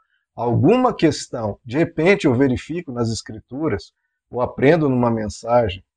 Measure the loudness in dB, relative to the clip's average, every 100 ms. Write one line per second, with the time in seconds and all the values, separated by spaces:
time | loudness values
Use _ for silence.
0 | _ _ _ -8 -2 2 4 4 2 2
1 | 0 0 -6 -8 -8 -8 -6 -2 -2 0
2 | 2 2 2 2 2 0 -6 -10 -8 -4
3 | -4 -4 -8 -16 -14 -6 -4 -4 -8 _
4 | _ _ _ -6 -6 0 4 4 2 2
5 | 0 0 -4 -8 0 2 2 -2 -14